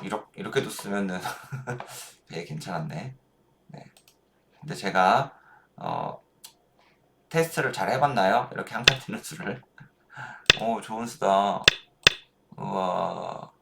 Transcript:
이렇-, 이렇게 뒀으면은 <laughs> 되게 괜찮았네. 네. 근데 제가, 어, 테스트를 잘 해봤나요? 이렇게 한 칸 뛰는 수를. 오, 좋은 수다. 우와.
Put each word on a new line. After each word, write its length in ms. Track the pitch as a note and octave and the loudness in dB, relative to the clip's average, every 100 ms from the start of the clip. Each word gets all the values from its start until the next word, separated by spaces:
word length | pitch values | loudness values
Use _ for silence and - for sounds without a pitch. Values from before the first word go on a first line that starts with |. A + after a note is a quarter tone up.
이렇-, 240 | F#2+ G#2+ - | -6 -6 -6
이렇게 280 | - G#2 C3+ | -12 -4 -2
뒀으면은 580 | A#2+ - G2+ G2+ G2 F2+ | -2 -4 -4 -2 -2 -4
<laughs> 1080 | - - - C3 C3 B2+ - - - - - | -6 -8 -10 -10 -8 -8 -10 -14 -16 -20 -12
되게 160 | E2 | -10
괜찮았네. 680 | - D#2 G2 E2+ D#2 D2+ B2+ - _ _ _ _ - | -8 -8 -6 -6 -4 -6 -10 -12 _ _ _ _ -20
네. 160 | - - _ _ _ _ _ _ _ | -20 -20 _ _ _ _ _ _ _
근데 140 | D3 | -10
제가, 640 | - G2 B2+ F#2 A#2+ C#3+ - _ - _ - | -6 0 6 8 6 4 -6 _ -20 _ -10
어, 440 | - G1+ - - _ _ - _ _ _ _ _ _ _ - | -4 -4 -4 -8 _ _ -20 _ _ _ _ _ _ _ -2
테스트를 440 | E3 E3 - C3 | 0 2 2 0
잘 180 | A2 F#2+ | 0 0
해봤나요? 580 | C3 C#3+ A2+ F#2+ A#2 - | 4 4 6 6 4 2
이렇게 220 | - G2 | -4 -6
한 100 | A2+ | -4
칸 140 | - - | -2 -2
뛰는 240 | - G#2+ | -4 -10
수를. 400 | - - G#2 - - - - _ _ - C3 - - - | -10 -10 -8 -8 -12 -20 -20 _ _ -16 -14 -2 2 2
오, 200 | A2 A2 | 2 -2
좋은 260 | G2+ A2+ A#2 | -4 -6 -6
수다. 560 | - G2 G2 G2+ F#2 - - - _ - - - _ _ - | 0 4 6 4 2 2 2 0 _ 2 2 -2 _ _ -10
우와. 960 | G2+ G2 F#2 F2+ F2+ F2 F2 - - _ | -4 0 2 2 0 -4 -8 -8 -12 _